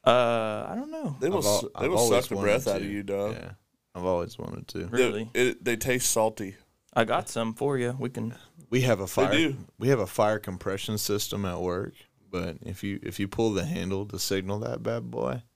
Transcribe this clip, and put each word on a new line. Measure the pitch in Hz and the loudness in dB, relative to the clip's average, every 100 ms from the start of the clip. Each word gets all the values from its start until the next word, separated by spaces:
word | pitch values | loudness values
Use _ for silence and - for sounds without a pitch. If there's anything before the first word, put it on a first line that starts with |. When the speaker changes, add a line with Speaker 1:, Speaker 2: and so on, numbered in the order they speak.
Speaker 1:
Uh, | - 123 117 117 110 107 - | 6 6 6 2 0 -2 -6
I | |
don't | 214 294 | -6 -8
know. | 320 254 131 | -6 -6 -2
Speaker 2:
They | 135 | 0
will | 190 | 2
Speaker 3:
I've | |
al-, | 104 104 | 4 2
Speaker 2:
s-, | |
they | 113 - | 0 -4
Speaker 3:
I've | 120 | 0
Speaker 2:
will | - | 4
Speaker 3:
always | 117 120 | 4 4
Speaker 2:
suck | 131 | 2
the | 98 | 0
Speaker 3:
wanted | 101 | 2
Speaker 2:
breath | 113 135 | 4 2
out | 98 | 0
Speaker 3:
to. | |
Speaker 2:
of | 101 | -2
you, | 101 | -4
dog. | 98 98 101 | -2 -2 -2
Speaker 3:
Yeah. | - 87 95 _ _ _ | -4 -12 -16 _ _ _
I've | - | -4
always | 90 90 87 - | 0 0 -2 -8
wanted | - - - | -10 -10 -10
to. | - | -8
Speaker 2:
They, | 87 | -2
Speaker 1:
Really? | 120 123 104 113 | 2 2 2 -4
Speaker 2:
it, | - 127 - | 2 2 2
they | 117 113 | -2 -2
taste | 131 123 - | 0 2 2
salty. | 117 110 110 98 101 _ _ _ | 2 2 0 -8 -8 _ _ _
Speaker 1:
I | - | 0
got | 113 143 185 | 2 0 -2
some | 117 113 | -4 -4
for | 113 139 139 | -2 -2 0
you. | 120 131 | -2 -4
We | 123 | -6
can. | 127 113 117 - - - | -6 -8 -10 -20 -20 -2
Speaker 3:
We | 127 | 2
have | 127 101 | 4 2
a | |
Speaker 2:
They | 95 | 2
Speaker 3:
fire. | - 95 | 2 2
Speaker 2:
do. | 147 160 135 92 _ | 4 2 -2 -12 _
Speaker 3:
We | 117 | 2
have | 131 | 4
a | 95 | 2
fire | - 107 107 | 4 4 4
compression | - 92 101 98 - 107 | -4 -6 -4 -4 -2 -2
system | - 104 - 104 | 0 0 0 -2
at | 98 87 | -4 -2
work, | 90 90 104 - _ _ _ | -2 -2 -4 -12 _ _ _
but | 90 87 78 | -6 -4 -6
if | - 95 | -10 -6
you, | 101 98 | -6 -6
if | - 92 | -6 -4
you | 101 | -4
pull | - 113 | 2 2
the | 95 | 2
handle | 95 170 90 95 104 | -2 -2 -2 -4 -4
to | 98 | -6
signal | - 98 95 104 | 0 0 0 -4
that | 117 120 | -4 -4
bad | 113 117 120 | -4 -4 -6
boy | 120 120 127 - | -4 -2 -4 -10